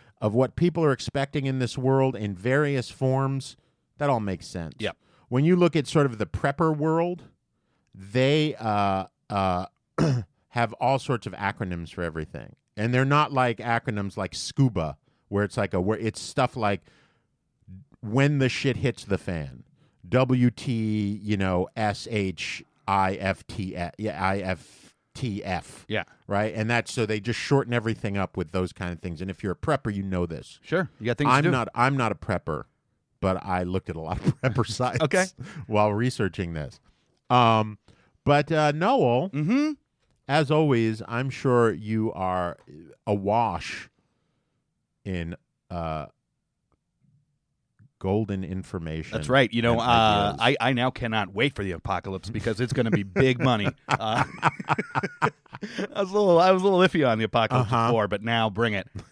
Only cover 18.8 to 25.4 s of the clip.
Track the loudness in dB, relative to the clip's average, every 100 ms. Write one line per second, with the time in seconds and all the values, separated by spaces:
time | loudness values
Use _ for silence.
18.8 | -2 -4 -4 -4 -2 -6 -8 -12 -20 _
19.8 | _ _ 0 2 4 4 4 2 -4 -2
20.8 | 0 0 -2 -4 -2 0 2 2 0 -2
21.8 | -2 -2 -4 -2 -2 -4 -8 -10 -14 _
22.8 | -2 2 2 0 -2 -4 -8 -8 -8 -6
23.8 | -8 -6 -6 -2 -2 -2 -4 -6 -10 -20
24.8 | -20 _ _ -8 -6 -6